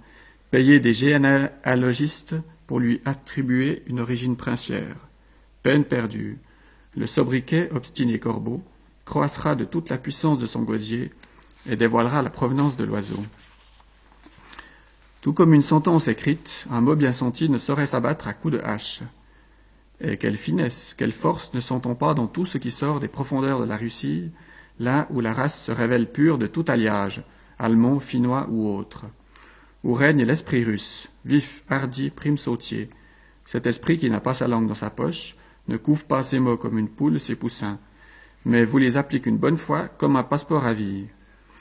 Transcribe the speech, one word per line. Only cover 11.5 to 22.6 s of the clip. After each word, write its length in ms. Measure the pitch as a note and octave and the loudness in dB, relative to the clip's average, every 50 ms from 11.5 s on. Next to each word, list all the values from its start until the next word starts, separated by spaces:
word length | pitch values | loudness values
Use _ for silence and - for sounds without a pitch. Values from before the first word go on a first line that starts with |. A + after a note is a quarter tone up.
| - _ - C3 | -20 _ -6 -4
et 60 | A#2 | 0
dévoilera 460 | G2+ A#2 A2 A#2 A#2 A#2 B2 C#3+ D3 | 2 2 4 4 4 2 2 2 0
la 80 | C3 A2+ | 0 -2
provenance 480 | - - C3+ B2 C3 C#3 C#3+ C#3+ B2+ | -2 -2 -2 0 2 2 2 2 0
de 80 | A#2+ A2 | -2 -4
l'oiseau. 380 | G#2+ G#2 G#2 G2 G#2 G2+ G2+ G#2 A2 - - - - - _ _ - _ _ _ _ _ _ _ _ _ _ - - - - - - - - - - - - _ _ _ _ _ _ _ - | -4 -2 -4 -4 -6 -8 -8 -8 -10 -14 -20 -20 -20 -20 _ _ -20 _ _ _ _ _ _ _ _ _ _ -20 -20 -20 -20 -20 -20 -20 -20 -20 -20 -20 -20 _ _ _ _ _ _ _ -4
Tout 120 | - C#3 D3+ | -2 0 4
comme 200 | F#3+ F3 E3 D#3 | 6 6 8 8
une 80 | D3 | 8
sentence 460 | C#3 - D#3+ D3+ D3+ F#3 E3+ D#3+ - | 6 6 4 4 4 4 4 4 4
écrite, 600 | B2 G#2+ - - C#3 D3+ E3 - - - - - - | 2 -2 0 0 -2 -2 -2 -4 -12 -12 -12 -8 -4
un 100 | B2 A#2 | 0 2
mot 140 | A#2+ C#3+ D#3 | 4 4 4
bien 160 | D3+ C#3+ B2+ | 4 2 2
senti 380 | B2 - C3 B2 B2 - D#3+ D#3 | 2 0 -2 -2 -2 0 2 2
ne 80 | C3+ | 2
saurait 300 | A2 - - C#3 D3 C#3+ | 0 0 -2 0 0 0
s'abattre 400 | - C#3+ B2 A#2 C3 D#3+ - - | 0 0 0 0 0 -2 -2 -6
à 60 | G#2+ G2+ | -10 -8
coups 200 | - - D#3+ C#3 | -6 -4 -4 -2
de 80 | - - | -2 -2
hache. 380 | - G#2 G#2+ - - - - A#2+ - - _ - _ _ _ _ _ _ _ _ _ _ _ _ _ _ - | -4 -6 -6 -6 -8 -10 -10 -12 -14 -18 _ -20 _ _ _ _ _ _ _ _ _ _ _ _ _ _ -8
Et 180 | - D#3 - | -6 -4 -4
quelle 200 | - - A2 G#2 | -2 -2 -2 -2
finesse, 560 | - - D#3 E3 F3+ D3 A#2+ - - - - - | -2 -4 -2 -2 0 0 -2 -4 -6 -10 -10 -6
quelle 140 | - A#2+ A2+ | -4 -4 -4
force 420 | - - - D#3 E3 - - - - | -4 -2 -2 -2 -2 -2 -6 -8 -6
ne 60 | B2 | -6
sent-on 360 | - - B2+ B2 B2+ B2 A#2+ | -4 -4 -4 -4 -2 -4 -2
pas 180 | - D3 D#3 D3 | 0 0 0 2
dans 140 | C3+ A#2 | 0 -2
tout 180 | - - E3 F#3 | -2 -2 -4 -4
ce 120 | - - | -4 -4
qui 120 | C3+ | -4